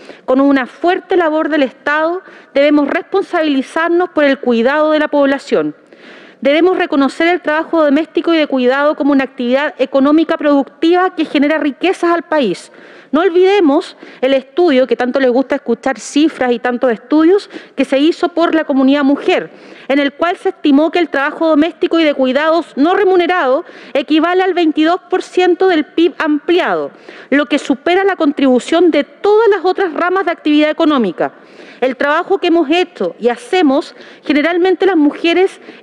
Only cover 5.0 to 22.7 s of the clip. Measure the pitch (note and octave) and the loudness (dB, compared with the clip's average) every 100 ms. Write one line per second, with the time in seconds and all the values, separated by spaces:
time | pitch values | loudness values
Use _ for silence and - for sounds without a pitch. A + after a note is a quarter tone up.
5 | D4+ D4 C#4 C#4 - F#3+ D3+ - _ - | 0 0 0 -2 -2 -2 -2 -8 _ -20
6 | - - - - C4+ D4 F4 F#4 F4 D4+ | -20 -20 -20 -6 0 2 2 0 -2 0
7 | C4+ - E4 F4+ D4+ D4+ D#4 E4 D4+ C#4+ | 0 0 0 0 -2 -4 -2 0 2 0
8 | D#4 - E4 E4 D4 C4 B3 C4+ D4 D4+ | -2 -4 0 0 0 0 0 0 0 0
9 | C#4+ C#4+ C4 - A#3+ C4 D4 - C4 C#4 | 0 0 -2 -4 -2 -2 -2 -4 -2 0
10 | C4+ D#4 D#4+ E4 D4 C#4+ - - E4 F4+ | 2 2 0 0 0 0 0 -2 0 2
11 | F#4 F4+ D#4 D4 D4 D#4 D4+ B3+ E4+ F#4 | 0 -2 -4 0 0 0 -4 -2 -4 -2
12 | E4+ E4+ - D#4 A3+ E3+ - - - - | -2 -2 -2 -2 -2 -4 -12 -20 -20 -20
13 | - D4 F#4 E4+ F#4+ G4+ D#4+ D4 F#4+ - | -4 -2 0 2 2 4 2 0 -2 -10
14 | - - C4 C4+ C4 - F4 B3+ B3+ A#3 | -20 -8 -2 -2 -2 0 2 2 0 0
15 | B3 C#4 C4 B3 C4 C#4+ - A#3 C#4 B3+ | -2 0 0 0 -2 -4 -4 -4 -4 -6
16 | - C#4+ D4+ - B3+ A#3+ B3 B3 B3+ A3 | -4 0 0 0 -2 -2 -4 -2 -2 -2
17 | - D4+ D#4+ G4+ - - - - C4 C4+ | -2 2 4 2 -2 -16 -10 -6 -2 0
18 | D4+ - E4+ E4 E4+ D#4+ D4+ C4+ C4+ C#4+ | 0 0 -4 -2 0 0 -2 0 2 2
19 | C#4 C#4+ - D#4 E3 - - - - C#4 | 2 0 0 -2 -4 -12 -20 -14 -4 -2
20 | C#4 - E4+ F#4+ F#4+ - D4+ C#4 D#4 F4 | -2 -2 -4 -4 -6 -2 2 2 2 0
21 | D#4+ C#4 C#4+ D4+ E4 D4+ E4 - F4 E4 | -2 -2 -4 -2 0 2 0 -2 -2 0
22 | D#4 C#4 C4 B3+ D#4+ E4 - | 0 0 0 0 0 0 -2